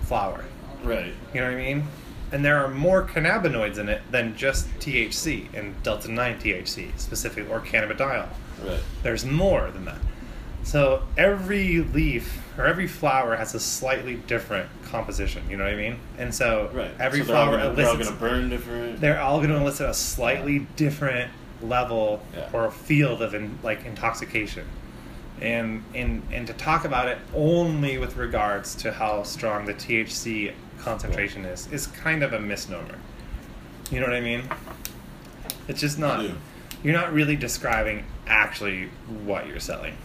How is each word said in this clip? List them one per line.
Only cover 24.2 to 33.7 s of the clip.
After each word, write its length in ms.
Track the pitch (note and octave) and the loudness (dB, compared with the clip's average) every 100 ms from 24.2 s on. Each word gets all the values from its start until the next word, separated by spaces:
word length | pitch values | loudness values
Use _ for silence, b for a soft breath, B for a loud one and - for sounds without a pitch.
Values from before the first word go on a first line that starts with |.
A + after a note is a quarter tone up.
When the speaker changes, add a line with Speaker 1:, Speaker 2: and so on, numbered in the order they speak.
| B2 A#2 G#2 - D#2+ - - B B B B - | -4 -4 -4 -6 -10 -12 -12 B B B B -6
Speaker 1:
And, 420 | A2+ A#2 A2+ A2 G#2+ - | -2 0 -2 -4 -8 -4
and, 260 | A#2+ A2+ - | -2 -2 -4
and 140 | A#2+ A#2 | -6 -6
to 80 | |
talk 320 | A2+ - D#3+ D#3+ | -6 0 2 2
about 220 | C3 B2+ | 0 0
it 100 | - - | -2 -4
only 640 | D3+ D3+ E3+ E3+ D3+ C#3+ C3 | 2 4 6 4 2 0 0
with 180 | B2+ - | -2 -2
regards 600 | A#2+ A#2 G#2 G2+ G2 - | -2 2 2 0 -4 -6
to 160 | A2 | -4
how 320 | G#2+ A2 G#2 | 0 0 0
strong 420 | G2+ - A2+ G#2 G#2 | -2 -2 -2 -2 -2
the 80 | |
T 220 | G2+ - A2+ | -6 0 0
H 180 | A2 | 2
C 380 | - A#2 A2 G2+ - - - | -4 -4 -2 -4 -6 -14 -8
concentration 640 | - G#2+ - - G2+ G2+ | -4 -4 -2 0 0 -4
Speaker 2:
Yeah. 60 | F#2+ | -8
Speaker 1:
is, 140 | F2+ - | -8 -8
is 160 | D3 - | -6 -6
kind 340 | - D#3+ D#3+ | -4 0 2
of 120 | C#3 | 2
a 60 | A2+ | 0
misnomer. 600 | G#2 G2+ - F2 D#2+ - - - - - - - - | -2 -4 -6 -8 -8 -12 -14 -14 -10 -10 -10 -14 -14